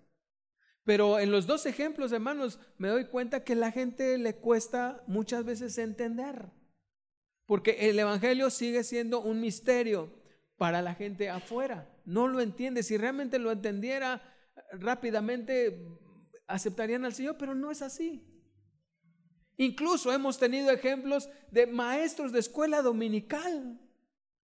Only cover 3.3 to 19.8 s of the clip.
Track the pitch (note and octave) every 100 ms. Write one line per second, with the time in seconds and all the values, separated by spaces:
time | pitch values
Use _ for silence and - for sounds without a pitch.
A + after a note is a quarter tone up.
3.3 | C4 - A#3 A3+ B3 B3+ A#3+ C4 B3+ A#3
4.3 | A3 A3+ A3+ A3+ B3 B3 B3+ - G3 G#3+
5.3 | A#3+ A#3 A3+ A#3+ A#3 A3+ G#3 A#3 A3+ C#4
6.3 | C4 F#3+ - _ _ _ _ _ _ _
7.3 | _ - G3+ A3 G#3+ G#3+ G#3 G#3 G3+ A#3
8.3 | B3+ C4 B3 A#3+ A#3+ A#3 A#3+ A#3 A#3+ G#3+
9.3 | A3 A3+ - - B3 A#3 G3 D#3+ - -
10.3 | _ _ - F3 F3 F3+ E3+ G#3 F#3+ G3+
11.3 | F#3 - A#3 C4+ G3 C#3+ _ - F#3+ B3+
12.3 | B3+ A3+ F3+ B3+ B3 G#3 G#3+ A3+ C#4 C4+
13.3 | B3+ A3+ A3 G#3 G3+ A#3+ C4+ C4 B3 -
14.3 | _ _ - - F#3+ G3+ B3 - G#3+ G#3+
15.3 | B3 A3+ B3+ A#3 F3 E3+ - - - _
16.3 | - - F#3+ A3 F#3+ A3 B3 B3+ B3+ C4+
17.3 | D#4 C#4 C4+ D4 D4 C#4 - E4 D4 -
18.3 | - _ _ _ _ _ _ _ _ _
19.3 | _ _ - B3+ B3+